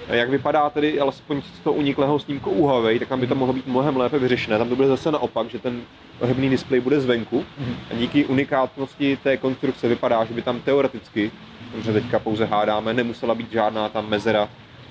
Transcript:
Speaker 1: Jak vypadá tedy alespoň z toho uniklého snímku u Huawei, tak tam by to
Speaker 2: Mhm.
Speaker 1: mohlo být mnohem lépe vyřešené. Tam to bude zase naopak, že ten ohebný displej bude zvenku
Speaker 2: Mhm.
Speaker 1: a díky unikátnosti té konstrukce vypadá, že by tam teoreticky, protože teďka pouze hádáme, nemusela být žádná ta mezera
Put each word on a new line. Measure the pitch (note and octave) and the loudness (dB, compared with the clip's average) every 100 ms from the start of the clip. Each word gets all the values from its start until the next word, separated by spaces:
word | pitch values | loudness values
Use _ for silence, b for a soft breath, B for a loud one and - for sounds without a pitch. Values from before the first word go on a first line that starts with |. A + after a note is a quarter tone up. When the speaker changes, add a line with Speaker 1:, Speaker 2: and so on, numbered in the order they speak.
| - | -2
Speaker 1:
Jak | A#2 A#2+ | 0 2
vypadá | C#3 D3 D3 D3 | 0 2 2 2
tedy | D3+ D3 D3+ | 2 0 2
alespoň | C#3 C3 - C#3+ | 0 -2 -6 -6
z | - - | -6 -6
toho | D#3+ | -2
uniklého | D3 C#3+ C#3 C#3 D3 | 0 0 2 2 0
snímku | C#3 C#3 - | -2 -6 -2
u | F#3+ | 2
Huawei, | D3 B2+ A2+ A2+ | 4 4 4 2
tak | B2 | 0
tam | C3 | -2
by | B2 | 0
to | C3+ | 2
Speaker 2:
Mhm. | |
Speaker 1:
mohlo | B2+ | 2
být | C3 C3 | 0 0
mnohem | B2+ C#3+ C3 | 0 2 2
lépe | B2 C#3+ | 0 2
vyřešené. | B2+ A#2+ A2+ G#2+ | 2 0 2 0
Tam | A#2 | 2
to | B2 | 2
bude | C3+ | 2
zase | B2+ E3 | 2 0
naopak, | D3+ A#2+ - A2+ | -2 -2 -4 -6
že | A2+ | -6
ten | B2+ B2 A#2+ - - - | -6 -6 -10 -20 -20 -4
ohebný | B2 B2+ C3+ | -2 0 2
displej | C3 - B2+ | 0 2 0
bude | B2 D3 | 2 2
zvenku | C3 A#2+ G#2+ A#2+ F3+ - | 2 0 0 -2 -4 -6
Speaker 2:
Mhm. | B2 F2 - | -8 -8 -8
Speaker 1:
a | A2+ | -4
díky | A#2+ D3 C#3+ | 0 2 2
unikátnosti | C3 C#3+ C#3 B2+ - C3+ - C#3+ C3+ | 2 2 0 0 -4 -10 -2 -2 0
té | C#3 B2+ | 0 0
konstrukce | C3 B2+ C3+ B2+ A#2+ | 0 -2 -2 0 0
vypadá, | B2 B2+ A2+ A2+ | 0 2 2 0
že | |
by | A#2 | -2
tam | A#2+ B2 | -4 -4
teoreticky, | - C#3 C3 A#2 - A2+ G#2+ - - - - | 0 2 2 -2 -6 -2 -2 -4 -16 -18 -14
protože | A2+ G#2+ | -8 -2
teďka | G#2+ F#2+ A2 | 0 0 -2
pouze | A2+ G#2+ A2 | -2 -2 0
hádáme, | G#2+ G#2+ G#2+ A2 | 2 2 0 0
nemusela | A#2+ A#2 A2+ A#2+ A2+ | -2 -2 -2 -2 -2
být | A2+ | -2
žádná | A2 G#2+ A2 G#2+ | 0 0 0 -2
ta | A2 | -4
mezera | G#2+ G#2 G#2+ G#2+ G#2 - - - - | -2 -2 2 2 0 -4 -20 -20 -8